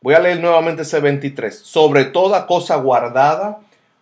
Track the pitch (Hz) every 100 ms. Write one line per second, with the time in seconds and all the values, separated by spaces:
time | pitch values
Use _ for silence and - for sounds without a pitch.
0 | 120 156 175 175 170 165 165 156 151 160
1 | 147 139 143 139 113 - - - 151 139
2 | 135 175 190 196 - 175 - 156 131 120
3 | 120 123 143 160 202 208 _ _ _ _